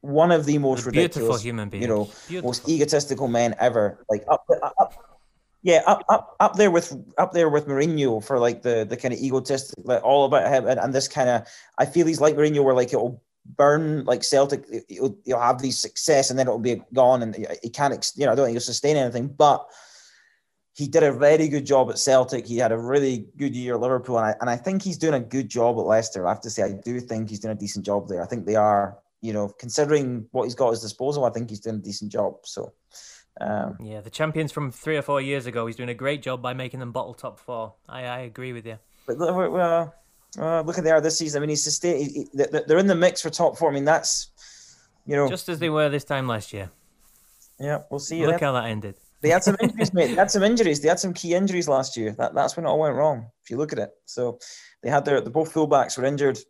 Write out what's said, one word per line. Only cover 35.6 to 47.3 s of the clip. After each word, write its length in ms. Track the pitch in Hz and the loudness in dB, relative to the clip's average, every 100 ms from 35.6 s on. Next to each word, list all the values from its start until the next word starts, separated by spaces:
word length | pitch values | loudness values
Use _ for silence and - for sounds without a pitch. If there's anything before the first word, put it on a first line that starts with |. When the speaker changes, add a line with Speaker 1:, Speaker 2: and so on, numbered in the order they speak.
| 113 | -6
Speaker 2:
he's 80 | 113 | -8
doing 140 | 123 | -10
a 40 | |
great 280 | 117 131 147 | -6 -6 -6
job 200 | 127 127 | -6 -8
by 120 | 123 | -8
making 260 | 120 127 127 | -8 -10 -10
them 140 | 123 | -10
bottle 200 | 120 120 | -8 -10
top 240 | 117 131 101 | -12 -16 -16
four. 340 | - 120 110 _ _ | -14 -12 -12 _ _
I, 160 | 127 123 | -14 -10
I 140 | 123 | -10
agree 340 | 123 110 127 | -12 -12 -12
with 120 | 120 110 | -12 -14
you. 140 | 110 _ _ - | -16 _ _ -10
Speaker 1:
But, 100 | 123 | -4
uh, 120 | 170 | -2
well, 600 | 180 170 165 175 165 165 - _ _ _ - | 0 -2 0 0 0 -2 -10 _ _ _ -8
uh, 220 | 160 165 | -2 -2
look 160 | 156 170 | -2 -2
at 80 | 156 | 4
they 60 | |
are 100 | 160 | 4
this 160 | 156 156 | 4 -2
season. 220 | 160 143 | -4 -4
I 20 | |
mean, 80 | 151 | -2
he's 140 | 151 151 | -2 -2
sustain-, 320 | 147 175 156 | -2 0 0
he, 280 | 143 147 - | -2 -6 -10
he, 120 | 139 139 151 131 | -2 0 0 2
they're 120 | 160 | 4
in 100 | 196 | 4
the 80 | 175 | 4
mix 260 | 175 - | 2 2
for 80 | 160 | -8
top 280 | - 165 - | 0 0 2
four. 120 | 165 | 0
I 40 | |
mean, 120 | 139 143 | 0 2
that's, 440 | 160 - - - _ - - - _ _ _ - | 2 2 -4 -6 _ -20 -20 -20 _ _ _ -4
you 120 | 143 | 0
know, 100 | 143 | 0
Speaker 2:
just 220 | 180 - | -2 -6
as 100 | 165 | -4
they 100 | 165 | -2
were 200 | 151 151 | 2 2
this 160 | 143 - | 0 -4
time 220 | 143 131 | -4 -2
last 260 | 110 - | -4 -6
year. 180 | 104 92 _ _ _ _ _ _ | -12 -12 _ _ _ _ _ _